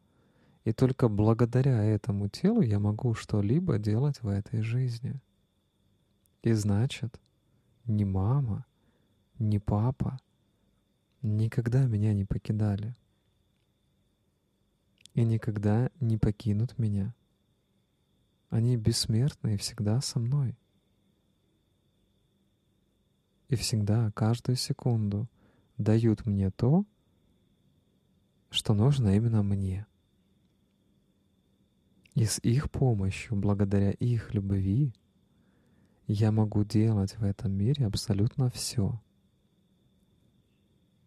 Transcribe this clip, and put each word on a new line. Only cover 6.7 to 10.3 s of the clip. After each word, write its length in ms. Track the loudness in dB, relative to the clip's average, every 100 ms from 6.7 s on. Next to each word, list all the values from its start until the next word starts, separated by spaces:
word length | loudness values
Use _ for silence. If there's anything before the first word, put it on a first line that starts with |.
| 0 0 -2 -10 -10 _ _ _ _ _ _
ни 200 | -4 0
мама, 600 | 0 0 0 0 -2 -6 -10 _ _ _ _ _ _ -4
ни 200 | -2 0
папа 600 | 0 0 0 -2 -6 -8 -14